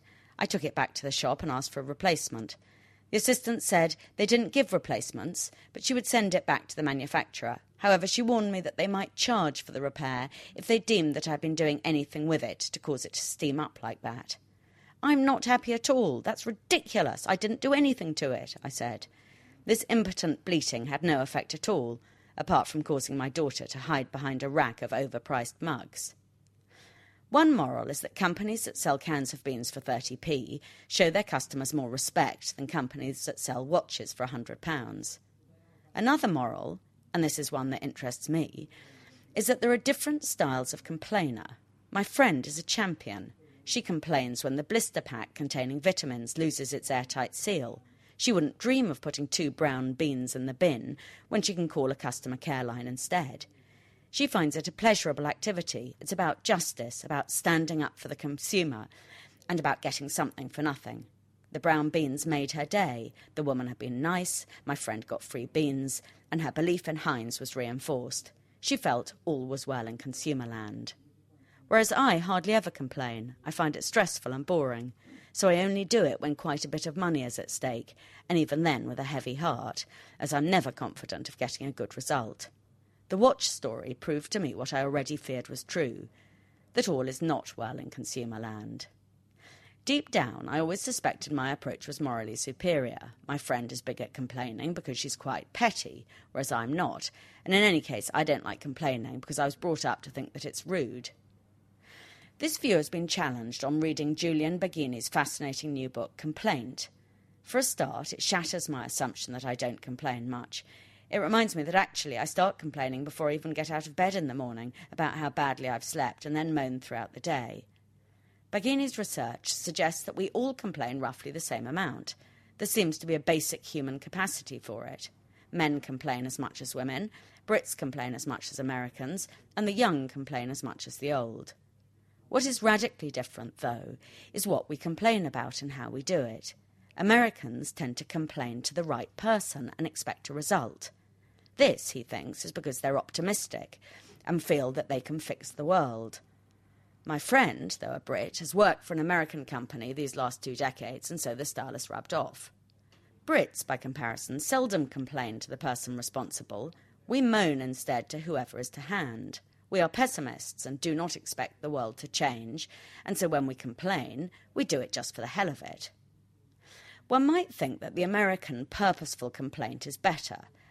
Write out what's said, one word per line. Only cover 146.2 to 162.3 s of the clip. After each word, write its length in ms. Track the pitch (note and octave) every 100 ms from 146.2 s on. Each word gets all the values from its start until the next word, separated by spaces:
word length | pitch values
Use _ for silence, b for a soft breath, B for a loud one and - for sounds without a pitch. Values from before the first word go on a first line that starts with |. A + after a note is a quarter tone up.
| - _ _ b b b b b -
My 120 | D3+
friend, 560 | - C4 G#3+ - E2+ -
though 140 | -
a 60 | B2+
Brit, 400 | - A#2+ - -
has 140 | D#3
worked 300 | F#3 G3+ -
for 80 | -
an 80 | E3
American 460 | D#3+ F3 D#3 D#3 C3
company 480 | C3+ B2+ A#2 A#2
these 200 | C3+ C#3+
last 280 | C#3+ B2+ -
two 120 | C3+
decades, 560 | A#2+ C3+ - A2+ B2+ -
and 80 | F3
so 160 | -
the 120 | A#2+ D3
style 260 | - C3
has 160 | - -
rubbed 240 | - -
off. 400 | D#3+ B2 - - _ _ _ b b b b
Brits, 420 | - D#4 D3+ - -
by 120 | C3
comparison, 600 | C3 C3 A#2+ A#2 - C3+
seldom 480 | - C4 B3+ G#3+ C#3
complain 540 | C#3 B2 C#3 A#2+ A2
to 80 | -
the 80 | B2+
person 400 | D3 B2 - B2
responsible. 800 | A#2+ C3+ A#2+ - - G#2 C#3+ b b b -
We 160 | B3+
moan 400 | B3 G#3+ F3 C3+
instead 480 | C3 B2+ - B2 -
to 100 | D3+
whoever 380 | D#3+ D3 B2 A2+
is 100 | B2
to 120 | C#3+
hand. 580 | C3+ G3+ C#3 A2+ G#2 - b b b
We 100 | F#3+
are 80 | E3
pessimists 760 | - B3+ - C3+ A#2 - -
and 160 | - C3+
do 140 | E3+
not 200 | D#3 E3
expect 460 | - - - B2 -
the 80 | D3+
world 300 | D3 A2+ -
to 100 | C#3
change, 600 | - C#3+